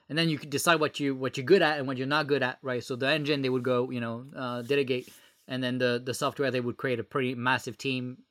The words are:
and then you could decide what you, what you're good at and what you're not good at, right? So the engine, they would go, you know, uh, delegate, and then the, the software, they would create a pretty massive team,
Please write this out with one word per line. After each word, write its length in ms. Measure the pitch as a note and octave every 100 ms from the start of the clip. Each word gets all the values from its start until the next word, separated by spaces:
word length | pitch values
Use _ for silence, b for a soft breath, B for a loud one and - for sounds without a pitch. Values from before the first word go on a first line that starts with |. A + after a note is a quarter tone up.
| -
and 80 | D#3
then 100 | E3
you 100 | D3
could 120 | D3
decide 300 | C#3 F3 D#3+
what 200 | D3 -
you, 160 | C#3 C3
what 220 | C3 C#3
you're 80 | B2+
good 160 | F#3+
at 160 | D#3 D3
and 100 | C3
what 100 | B2+
you're 100 | C3
not 200 | D3+ C#3
good 140 | C#3
at, 160 | B2+ -
right? 220 | C3+ B2
So 120 | - B2
the 120 | C3+
engine, 340 | D#3 C#3+ C#3+
they 80 | C3
would 140 | B2+
go, 280 | B2 B2 B2
you 80 | B2
know, 260 | A#2 A#2 C3+ C#3
uh, 260 | B2+ B2
delegate, 460 | A#2+ C#3+ B2+ B2+ - B B B -
and 160 | B2+
then 140 | B2+ B2+
the, 240 | B2 A#2+
the 100 | B2+
software, 360 | A#2 C#3 C3 C3+
they 100 | B2
would 160 | A#2+ -
create 220 | C3+ A#2
a 40 |
pretty 320 | G#2+ C#3+ B2+ B2
massive 420 | B2 B2+ B2+ -
team, 400 | C#3 B2+ B2 B2+ _